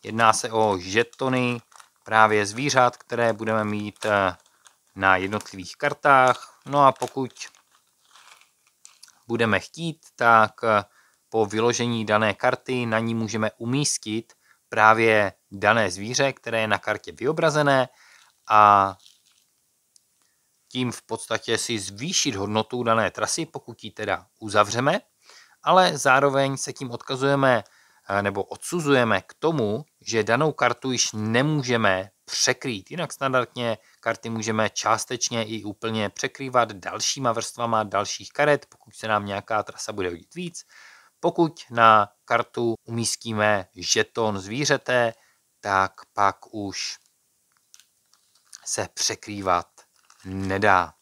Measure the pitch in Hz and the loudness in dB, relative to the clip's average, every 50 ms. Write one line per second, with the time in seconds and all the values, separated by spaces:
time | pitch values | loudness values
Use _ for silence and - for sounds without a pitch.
0 | _ 117 107 113 117 110 110 - - 120 113 113 110 107 98 92 87 95 95 113 | _ -8 -2 2 4 4 4 4 0 -4 0 2 2 2 2 0 -4 0 0 0
1 | 117 - - - 135 131 127 127 123 123 123 120 - _ _ - - _ _ _ | 0 0 -4 -4 -4 -2 0 0 -2 -2 -4 -6 -10 _ _ -20 -20 _ _ _
2 | _ - 110 110 110 107 107 107 104 98 104 117 139 147 135 131 127 123 120 - | _ 0 4 4 4 6 4 2 0 0 -4 -4 -4 0 2 4 2 2 0 -4
3 | - _ - 117 117 113 110 104 110 107 110 110 107 104 104 104 104 104 - _ | -14 _ -4 0 0 0 0 -2 -4 -2 -2 -2 -2 -2 -4 -4 -6 -8 -10 _
4 | - 110 104 101 98 92 90 - _ _ _ _ _ _ _ _ _ _ _ 98 | -2 0 2 2 2 0 -2 -6 _ _ _ _ _ _ _ _ _ _ _ 0
5 | 95 95 95 92 92 98 104 104 - - - 98 90 90 - _ - 147 139 _ | 2 4 4 4 2 -2 -4 -6 -8 -8 -14 -14 -14 -14 -12 _ -4 -4 -4 _
6 | - 147 139 131 127 127 123 - - - - _ _ 135 139 143 143 135 127 - | 2 4 6 6 6 4 2 0 -4 -20 -20 _ _ -4 0 4 4 4 4 2
7 | - 120 - 135 131 117 _ - - - _ _ _ _ _ _ _ _ _ _ | -8 -8 -6 -6 -8 -8 _ -16 -20 -20 _ _ _ _ _ _ _ _ _ _
8 | _ _ _ - - - - _ _ _ _ _ _ _ _ _ _ - _ _ | _ _ _ -20 -20 -20 -20 _ _ _ _ _ _ _ _ _ _ -20 _ _
9 | - - _ _ _ _ 117 113 117 110 104 95 - - _ 156 165 165 151 _ | -20 -20 _ _ _ _ -2 0 0 2 2 0 -2 -4 _ -8 -8 -8 -8 _
10 | _ - _ - 120 117 117 113 110 107 - - - 113 107 104 98 _ _ _ | _ -20 _ 0 4 6 8 8 6 4 0 -4 0 2 2 2 2 _ _ _
11 | _ _ _ _ _ _ - 113 110 98 101 110 113 120 120 120 120 120 117 113 | _ _ _ _ _ _ 0 0 0 0 0 0 0 2 0 0 -2 -2 -2 -4
12 | 110 104 107 107 110 107 98 _ - 127 123 - _ - 127 127 120 117 110 110 | 0 0 2 2 2 2 0 _ 0 0 0 0 _ -6 -4 -4 -2 -2 -2 -2
13 | 113 113 113 113 113 104 107 113 110 107 - _ 117 117 127 139 147 - - - | -2 -2 -2 -2 -4 -4 -2 -2 -2 -4 -4 _ -6 -4 -2 -2 -2 -2 -4 -6
14 | - 107 107 113 113 _ - _ _ _ _ _ _ _ - 110 107 110 110 110 | -6 -6 -6 -6 -8 _ -20 _ _ _ _ _ _ _ 0 4 6 6 6 6
15 | 113 113 110 107 104 98 - _ _ _ 101 98 101 104 110 117 110 95 87 95 | 6 6 6 4 4 0 -2 _ _ _ -10 0 2 4 4 4 2 0 -2 -6
16 | 101 110 123 120 139 139 127 - _ 123 113 113 110 107 104 92 - - 107 104 | -8 -6 -2 0 0 -2 -2 -6 _ -4 -2 -2 -2 -2 -4 -6 -4 -6 -6 -6
17 | - - 82 - 110 131 160 165 165 160 143 151 147 143 139 131 127 120 _ _ | -8 -16 -14 -8 -6 -6 -4 -2 -2 -2 0 0 0 2 2 0 0 -2 _ _
18 | _ _ - - _ _ _ _ _ - 107 107 107 104 101 101 98 98 95 _ | _ _ -20 -20 _ _ _ _ _ 0 4 6 6 6 6 6 4 2 -2 _
19 | _ - _ _ _ _ _ _ _ _ _ _ _ _ _ _ _ _ _ _ | _ -20 _ _ _ _ _ _ _ _ _ _ _ _ _ _ _ _ _ _
20 | _ _ _ _ _ _ _ _ _ _ _ _ _ _ - 123 127 120 110 - | _ _ _ _ _ _ _ _ _ _ _ _ _ _ -6 -4 -4 -4 -4 -8
21 | _ _ 117 113 - - 117 110 - - 117 110 - - 120 107 95 95 98 101 | _ _ -10 -10 -6 -6 -6 -6 -2 -2 -2 -2 -2 -4 -6 -6 -6 -10 -12 -10
22 | 123 170 185 - - 151 117 98 98 101 107 110 110 _ - 123 120 117 113 113 | -10 -4 -2 -2 -2 -2 -2 -4 -6 -2 -2 -2 -2 _ -6 -6 0 0 2 2
23 | 107 92 - - 107 - - - 165 - _ 143 _ - 113 _ - 110 - - | 0 -2 -2 -4 -4 -4 -4 -6 -6 -8 _ -16 _ -14 -20 _ -16 -16 -12 -8
24 | 107 101 95 87 90 _ _ _ 113 107 98 107 104 104 104 117 127 143 170 208 | -4 -4 -4 -6 -6 _ _ _ -12 -2 2 2 2 4 2 0 0 0 0 0
25 | _ _ _ _ _ _ - - - _ _ _ _ 147 170 185 185 175 165 139 | _ _ _ _ _ _ -20 -20 -20 _ _ _ _ 4 4 6 4 4 2 0
26 | - 139 127 135 139 143 135 135 139 135 139 131 - - 131 - 139 123 120 117 | 2 4 4 4 4 2 2 2 0 0 -2 -6 -8 -12 -10 -10 -10 -10 -10 -12
27 | - - 135 127 135 139 139 139 135 131 127 113 101 _ _ _ _ _ _ _ | -10 -8 -6 0 2 2 2 4 4 4 4 2 0 _ _ _ _ _ _ _
28 | _ - 98 101 101 101 98 101 92 _ - - - - - 175 156 143 139 127 | _ -2 -2 0 0 0 -2 -4 -6 _ -8 -14 -10 -8 -6 -4 0 2 2 2
29 | 123 113 107 95 - _ - _ - 156 165 147 117 104 104 120 151 _ _ _ | 4 2 0 -2 -2 _ -18 _ -4 -2 0 0 -2 -2 -2 -6 -8 _ _ _
30 | _ - 113 113 107 101 117 123 156 156 139 - 131 123 120 _ - 135 127 113 | _ -4 -2 -2 0 0 0 0 0 -2 -2 0 0 0 0 _ -6 -6 -4 -2
31 | - - - 107 107 107 113 151 - 156 156 147 131 123 123 117 110 101 92 92 | -4 -4 -4 -6 -4 0 0 0 2 2 0 -2 -2 0 -2 0 2 2 0 0
32 | 95 101 _ _ _ - - - - - 131 - - 139 120 95 92 _ 147 165 | -2 -8 _ _ _ -10 -6 -2 -2 -2 -2 -2 -4 -8 -8 -8 -10 _ -10 -10
33 | 170 139 - - 139 135 117 127 120 - _ 127 120 117 110 - _ _ _ _ | -10 -10 -8 -6 -6 0 0 0 -2 -2 _ -6 -4 -4 -6 -6 _ _ _ _
34 | _ 113 113 - - 117 113 113 104 113 110 110 110 101 _ - - 107 113 110 | _ -6 -6 -6 -6 -8 -8 -6 -4 -2 -2 0 0 -2 _ -4 0 0 0 0
35 | - - 127 120 - - 120 117 113 107 113 110 98 104 101 _ - 113 110 110 | -2 -8 -6 -6 -6 -4 -4 -4 -6 -6 -8 -10 -10 -10 -12 _ -6 -4 -2 -2
36 | 107 101 - - - 135 _ - 139 131 123 127 117 110 107 95 - - 87 110 | -4 -4 -6 -6 -8 -8 _ -8 -12 0 2 2 2 2 -2 -12 -10 -10 -8 -6
37 | - - - 139 135 123 113 113 113 - - - 120 117 113 110 107 101 98 101 | -4 -4 -4 -2 -2 -2 -2 -2 -6 -8 -8 -6 -4 -2 0 0 -2 0 -2 -2
38 | 101 - - - 101 - _ - 147 151 147 139 - _ - _ _ _ _ - | -2 -2 -6 -12 -12 -16 _ 0 2 2 2 2 0 _ -20 _ _ _ _ -14
39 | - 110 107 104 101 101 98 101 101 - 113 107 101 - - - - - 107 104 | -4 -2 -2 0 0 -2 -8 -8 -6 -4 -4 -4 -4 -4 -10 -14 -12 -10 -6 -4
40 | 92 90 87 85 92 _ - 170 180 170 170 - - _ _ - - - - - | -4 -6 -6 -8 -16 _ -14 -12 -12 -10 -12 -14 -20 _ _ -20 -20 -20 -20 -20
41 | _ _ _ _ - 170 170 - 170 156 147 - - _ 120 117 117 113 110 107 | _ _ _ _ -4 -4 2 2 0 0 0 -8 -18 _ 0 6 6 8 8 8
42 | 104 104 _ _ _ - 123 117 113 _ _ - 120 117 113 - _ - 117 117 | 4 2 _ _ _ -2 -2 -2 -2 _ _ -4 -2 -2 -2 -4 _ -8 -6 -4
43 | 113 107 - - - 117 113 107 107 107 107 101 90 _ _ 92 87 - - 113 | -4 -4 -6 -8 -8 -8 -2 0 2 2 2 0 -2 _ _ -12 -6 -2 -2 -2
44 | 107 - _ - 117 107 104 98 92 98 107 131 147 - 147 127 _ - 127 123 | -2 -2 _ -2 -2 -2 -2 -4 -8 -8 -8 -6 -2 -2 -2 -2 _ -2 0 0
45 | 120 117 113 _ _ _ _ _ _ _ _ _ - 104 98 95 95 92 _ - | 0 0 -2 _ _ _ _ _ _ _ _ _ -4 0 2 2 2 0 _ -14
46 | - _ _ - 101 98 95 _ - _ - 110 101 98 95 - - - - - | -20 _ _ 0 0 0 0 _ -16 _ -10 -10 -8 -8 -8 -8 -10 -10 -12 -14
47 | _ _ _ _ _ _ _ _ _ _ _ _ _ _ _ _ _ _ _ _ | _ _ _ _ _ _ _ _ _ _ _ _ _ _ _ _ _ _ _ _
48 | _ _ _ _ _ _ _ _ _ _ - - _ - - - 101 90 _ - | _ _ _ _ _ _ _ _ _ _ -20 -20 _ -10 -6 -6 -6 -8 _ -6
49 | - - 110 - - - 104 101 98 95 90 87 85 _ _ - _ _ _ _ | -4 -4 -4 -6 -10 -12 -10 -6 -2 0 0 0 -2 _ _ -20 _ _ _ _
50 | _ _ - _ _ 98 95 95 95 95 95 98 101 107 95 92 87 78 - _ | _ _ -20 _ _ -10 -8 -6 -4 -4 -2 0 2 4 4 4 2 -2 -8 _